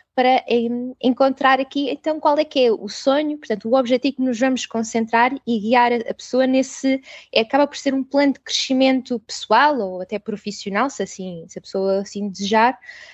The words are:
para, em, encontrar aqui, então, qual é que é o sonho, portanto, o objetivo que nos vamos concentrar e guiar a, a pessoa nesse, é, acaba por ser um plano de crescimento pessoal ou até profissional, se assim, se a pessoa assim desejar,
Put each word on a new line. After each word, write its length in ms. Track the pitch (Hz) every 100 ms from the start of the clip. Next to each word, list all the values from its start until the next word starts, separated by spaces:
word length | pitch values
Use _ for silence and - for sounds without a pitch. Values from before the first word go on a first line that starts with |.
| _
para, 320 | - 254 262 -
em, 480 | 240 233 240 254 -
encontrar 600 | 262 240 269 262 269 262
aqui, 280 | 262 285 285
então, 300 | 285 311 311
qual 180 | 311 294
é 60 |
que 220 | 302 285 247
é 60 |
o 160 | 220 202
sonho, 500 | - - 277 302 294
portanto, 300 | - 214 226
o 80 | 262
objetivo 380 | 240 247 277 262
que 60 |
nos 180 | 254 226
vamos 260 | 262 254 -
concentrar 640 | 226 226 233 226 233 247 269 -
e 140 | 233
guiar 320 | 208 247 240
a, 180 | 240 -
a 40 |
pessoa 300 | - - 254
nesse, 560 | 262 262 262 - 269 262 - - -
é, 100 | -
acaba 260 | 220 277 285
por 80 | -
ser 180 | 277
um 80 | 269
plano 300 | 262 277 285
de 80 | 269
crescimento 800 | - - - 262 262 262 240 240
pessoal 580 | - - - 220 294 285
ou 220 | 190 185
até 180 | 185 208
profissional, 720 | - 208 - 202 208 196 269
se 140 | -
assim, 400 | 196 - 185 175 165
se 140 | -
a 20 |
pessoa 380 | - 196 190 196
assim 280 | 196 208 208
desejar, 480 | 180 196 220 233 269 - - -